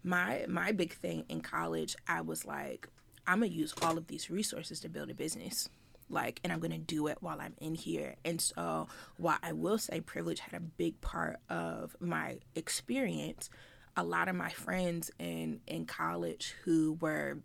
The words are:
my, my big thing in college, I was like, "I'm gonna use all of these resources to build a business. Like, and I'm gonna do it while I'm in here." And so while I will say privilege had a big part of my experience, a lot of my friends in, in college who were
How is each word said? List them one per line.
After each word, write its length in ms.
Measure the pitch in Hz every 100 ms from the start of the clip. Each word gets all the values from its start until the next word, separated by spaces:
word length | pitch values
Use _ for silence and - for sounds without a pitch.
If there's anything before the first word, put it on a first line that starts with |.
my, 420 | 180 180 185 269 -
my 240 | 170 180
big 200 | 208 170
thing 320 | - 180 165 156
in 120 | 160
college, 560 | 160 165 165 165 156 - -
I 120 | 165
was 220 | 160 160
like, 440 | - 143 143 127 - - - - -
"I'm 140 | 190
gonna 100 | 226
use 220 | 165 151 -
all 160 | 165 165
of 80 | 165
these 220 | - -
resources 500 | 180 208 - 160 156
to 80 | 160
build 220 | 151 147
a 40 |
business. 540 | - 156 - 185 - - - - - -
Like, 300 | - 120 -
and 80 | 175
I'm 80 | 165
gonna 180 | 165 160
do 300 | 160 156 151
it 100 | -
while 200 | 175 151
I'm 140 | 143 -
in 160 | 156
here." 400 | 165 - 165 - 139
And 160 | 165 165
so 460 | - - 170 160 160 - - -
while 220 | 170 156
I 100 | 170
will 260 | 160 165 220
say 220 | - 165
privilege 380 | 165 156 170 165
had 140 | -
a 60 | 175
big 400 | 170 - 170 -
part 380 | - - 82 - -
of 460 | 175 170 165 165 -
my 380 | 175 160 143 127 -
experience, 960 | 165 - - - 254 233 160 151 - - - - - - -
a 80 |
lot 240 | 175 170 170
of 80 | 180
my 140 | 170
friends 600 | - - 185 180 170 165 -
in, 420 | 170 165 160 151 -
in 200 | 165 160
college 680 | - 165 175 170 151 - -
who 320 | - 165 156 156
were 380 | 160 151 143 143